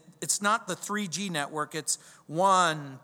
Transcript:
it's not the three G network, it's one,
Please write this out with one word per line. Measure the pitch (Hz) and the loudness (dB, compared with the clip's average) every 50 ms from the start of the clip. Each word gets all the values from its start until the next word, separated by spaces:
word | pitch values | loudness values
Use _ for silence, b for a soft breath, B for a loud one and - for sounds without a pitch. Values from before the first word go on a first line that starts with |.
| - - - - | -8 -14 -14 -8
it's | - 151 - - | -4 -2 -2 0
not | 202 202 214 226 220 | 2 2 2 0 0
the | 190 175 | -4 -8
three | - - - 202 208 208 | -6 -6 -4 -4 -4 -4
G | 180 147 165 208 196 | -4 -4 -4 -4 -2
network, | 170 147 143 139 156 151 151 147 - | -2 -2 -2 -2 -4 -6 -6 -4 -6
it's | 156 143 - - - B B B B B | -6 -4 -4 -4 -6 B B B B B
one, | B 147 165 190 196 190 185 180 165 156 156 143 139 135 135 | B 0 2 4 6 6 6 6 4 2 -2 -6 -10 -10 -6